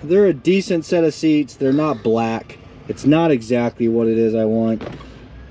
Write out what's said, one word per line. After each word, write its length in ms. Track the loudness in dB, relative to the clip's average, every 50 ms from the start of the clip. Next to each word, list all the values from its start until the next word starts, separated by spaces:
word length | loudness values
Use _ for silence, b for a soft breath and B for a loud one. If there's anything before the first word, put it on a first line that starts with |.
| B
they're 220 | 0 2 4 4
a 80 | 4 2
decent 500 | 0 0 0 0 0 0 -2 -4 -4 -2
set 200 | -2 0 2 2
of 100 | 0 0
seats. 420 | 0 0 2 2 2 0 -4 -6
They're 160 | -2 0 0
not 300 | 2 2 0 -2 -2 -2
black. 560 | -2 0 0 0 0 -2 -4 -6 -8 -12 -20 -20 -20 -20 -20 -18 -12 -12
It's 180 | -8 -2 2
not 240 | 2 2 4 4 2
exactly 580 | 2 0 0 -2 -2 0 0 -2 -2 -2 -2 0
what 200 | 2 2 2 2
it 100 | 2 2
is 160 | 2 0 2
I 100 | 0 0
want. 380 | 0 0 0 0 0 -2 -4 -6 -12 -14 B B B B B B B B -20 -20 -20